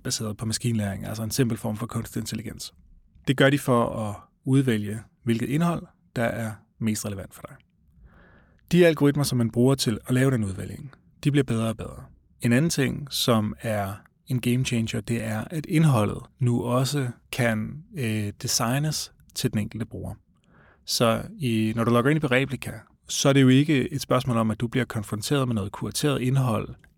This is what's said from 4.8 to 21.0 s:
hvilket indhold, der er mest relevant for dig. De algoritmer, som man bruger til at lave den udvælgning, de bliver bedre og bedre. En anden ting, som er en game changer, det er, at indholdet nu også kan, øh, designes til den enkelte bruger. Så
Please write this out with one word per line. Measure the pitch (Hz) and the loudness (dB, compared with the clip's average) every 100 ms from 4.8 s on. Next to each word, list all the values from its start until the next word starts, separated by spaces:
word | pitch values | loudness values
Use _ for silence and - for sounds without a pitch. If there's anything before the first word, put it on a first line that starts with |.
| 104 110 - _ | -2 -8 -12 _
hvilket | 120 113 117 | -2 -2 0
indhold, | 147 170 170 180 _ _ - | 0 0 -2 -8 _ _ -4
der | |
er | 117 110 110 107 _ - | -2 -2 -6 -10 _ -6
mest | 113 107 107 | -4 -2 -4
relevant | 98 87 | -8 -12
for | - | -16
dig. | - - _ _ _ _ - - - _ _ _ - | -20 -20 _ _ _ _ -20 -20 -20 _ _ _ 0
De | 170 170 | 6 6
algoritmer, | 151 143 143 | 6 4 4
som | 139 127 | 2 0
man | 113 | 0
bruger | 117 127 135 | 2 4 4
til | 131 107 - | 0 -2 0
at | |
lave | 127 135 | 2 4
den | 127 | 2
udvælgning, | 101 95 98 98 135 - _ _ | 0 -4 -10 -12 -16 -20 _ _
de | 147 | 0
bliver | 139 | 2
bedre | 135 113 113 | 2 0 -2
og | 110 | -4
bedre. | - - - - _ _ | -10 -14 -20 -20 _ _
En | 120 | 2
anden | 120 165 | 2 2
ting, | - 123 147 147 | 2 -2 -2 -6
som | - - 110 107 - | -2 2 2 0 -4
er | 117 107 98 104 - _ - | -4 -4 -4 -8 -16 _ -6
en | 127 | -2
game | 123 123 131 | 0 0 0
changer, | 120 110 117 | -2 -2 0
det | 107 117 | 0 0
er, | 110 107 113 | -2 -4 -6
at | 156 - | -6 0
indholdet | 156 160 123 104 - - - | 4 6 6 2 -2 -10 -2
nu | 123 120 | 0 2
også | 113 123 131 143 123 - _ | 2 0 0 -2 -4 -8 _
kan, | - 120 110 110 143 - 190 | -2 0 0 -4 -10 -12 -6
øh, | 113 110 101 - | -2 -2 -4 -6
designes | - - 117 135 151 - - _ - - | -4 0 0 0 -2 -4 -8 _ -16 -4
til | 120 | -2
den | 110 | -2
enkelte | 104 110 101 | -4 -6 -10
bruger. | 95 92 - _ _ _ _ _ _ - | -10 -10 -12 _ _ _ _ _ _ -6
Så | - | 2